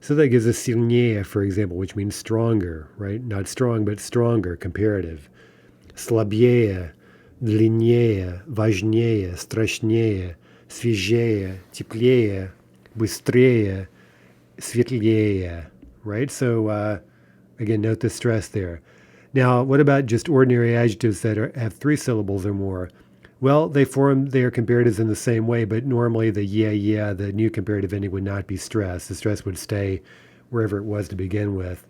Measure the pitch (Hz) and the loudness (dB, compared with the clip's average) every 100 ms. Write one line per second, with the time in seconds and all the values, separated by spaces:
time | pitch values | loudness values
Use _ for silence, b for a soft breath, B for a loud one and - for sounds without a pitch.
0 | - 147 147 120 113 110 - 117 117 120 | -2 2 4 4 4 0 0 0 2 4
1 | 120 107 95 107 101 95 104 87 95 110 | 2 0 -2 -2 -2 0 -2 -4 -6 -4
2 | 101 101 - 110 117 110 87 80 76 - | -6 -6 -4 0 2 0 -2 -8 -14 -12
3 | 98 104 123 101 98 - 127 117 104 104 | -8 -8 -6 -6 -6 -2 0 0 -2 -4
4 | - 120 117 117 90 85 92 87 107 101 | -4 0 2 2 0 -6 -8 -2 0 0
5 | 85 80 78 b b b b b b - | -4 -10 -18 b b b b b b -18
6 | - 117 107 107 123 120 110 95 87 - | -2 0 0 4 4 4 2 0 -8 -14
7 | b b b b 113 107 113 113 113 120 | b b b b -2 2 4 4 4 4
8 | 120 101 90 90 95 113 110 101 104 110 | 4 0 -2 -8 -10 -2 0 2 2 0
9 | 117 110 95 87 - 104 107 - 113 113 | 2 0 -2 -8 -8 -2 -2 -2 0 2
10 | 113 101 90 87 b b b - 120 110 | 2 -2 -6 -12 b b b -6 -2 -2
11 | 95 117 117 107 95 95 87 - 110 113 | 0 0 2 0 -2 -8 -16 -14 -12 0
12 | 120 127 110 98 95 - _ _ _ - | 4 4 2 -2 -8 -14 _ _ _ -6
13 | 110 - - 117 127 120 104 95 95 b | -4 -4 0 4 6 4 2 -2 -8 b
14 | b b b b b - - 117 120 127 | b b b b b -18 -8 -2 0 2
15 | 107 110 107 98 90 85 78 - - - | 2 4 2 0 -4 -8 -14 -20 -20 -18
16 | 107 104 139 - 127 117 110 104 104 101 | -10 -6 -6 -2 0 0 0 -2 -2 -4
17 | - b b b b _ 107 110 107 110 | -8 b b b b _ -2 0 0 0
18 | 120 - 120 110 98 107 90 85 b b | -2 -2 0 0 -2 -6 -8 -10 b b
19 | b b b 135 127 123 131 139 147 139 | b b b 2 4 4 4 4 6 4
20 | 135 113 - 143 131 123 117 117 120 101 | 2 -2 2 4 6 6 4 4 2 2
21 | 117 98 117 107 117 - 113 - 143 147 | -2 0 -2 -2 -4 -4 -6 -4 0 0
22 | - 117 101 98 95 101 98 92 92 b | 0 -2 -2 -2 -2 -4 -4 -4 -8 b
23 | b b b b 131 143 165 143 135 135 | b b b b 2 2 2 2 2 4
24 | 139 135 139 131 123 117 113 120 120 104 | 2 4 2 2 0 0 2 4 4 2
25 | 113 104 - 117 113 117 113 107 135 123 | 0 0 0 0 0 0 0 -2 -2 0
26 | 120 113 113 104 101 101 110 107 101 107 | 0 2 0 0 -2 0 0 0 0 0
27 | 104 98 101 98 110 110 95 104 98 101 | -2 -4 -6 0 -2 0 -2 -2 -2 -4
28 | 98 95 98 98 95 95 - 110 98 90 | -4 -4 -4 -6 -6 -10 -6 -4 -2 -6
29 | - 92 - 101 - 92 - 104 98 95 | -10 -6 -4 -4 -6 -10 -6 -4 -2 -4
30 | B B B B B 117 110 101 104 104 | B B B B B -4 -2 -2 -4 -6
31 | 95 98 95 101 104 98 92 90 | -6 -6 -4 -2 -2 -4 -6 -10